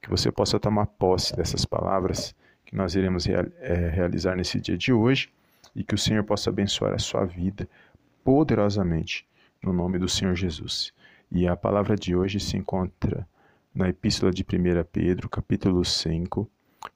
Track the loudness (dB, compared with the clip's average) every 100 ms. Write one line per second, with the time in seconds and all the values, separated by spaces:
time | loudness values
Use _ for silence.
0 | -2 0 0 2 2 2 2 2 0 _
1 | 2 2 0 -2 -4 -2 -4 -2 0 0
2 | 0 -2 -8 -14 _ _ -10 -4 -2 2
3 | 0 0 0 0 -2 -6 -4 0 0 0
4 | 0 0 -2 -2 -2 -4 -2 -2 2 4
5 | 4 2 -2 _ _ _ -18 -10 -4 0
6 | 2 2 2 0 0 0 0 0 0 0
7 | -2 -2 -2 -2 -4 -4 -10 _ -20 _
8 | _ _ 2 4 4 4 2 2 0 0
9 | -2 -8 -12 _ _ _ -2 0 0 0
10 | -2 0 0 0 -2 -4 -8 -8 -8 _
11 | -20 -20 _ 0 2 2 2 2 2 0
12 | 0 0 2 -2 -2 -4 -2 -2 -2 -2
13 | -4 -4 -8 _ _ _ _ -2 -2 0
14 | -2 2 0 0 -2 0 2 2 0 -2
15 | 0 0 -2 -8 -4 0 2 2 0 -2
16 | -2 -2 -2 -4 -6 _ _ _ -20